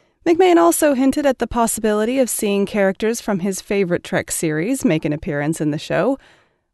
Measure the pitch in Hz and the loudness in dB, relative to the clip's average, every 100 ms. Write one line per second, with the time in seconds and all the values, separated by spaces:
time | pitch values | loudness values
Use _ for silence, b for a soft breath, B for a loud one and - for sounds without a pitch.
0 | b b 339 330 370 339 339 320 302 254 | b b 0 4 6 6 4 4 2 2
1 | 269 277 277 254 226 240 226 - 214 208 | 2 2 0 -2 -2 0 0 0 0 0
2 | 220 262 240 - 208 202 196 214 190 190 | 0 0 0 0 -2 0 0 0 0 0
3 | 220 233 - 196 185 190 - 202 180 175 | -4 -4 -4 -4 -2 -6 -4 -2 0 -2
4 | - 170 - - 160 156 190 269 220 156 | -2 -4 -4 -4 -2 -2 -2 -2 0 0
5 | 160 147 - 147 147 165 151 151 - 151 | -2 -4 -4 -4 -2 -2 -2 -4 -4 0
6 | 208 277 b b b b b | 0 -2 b b b b b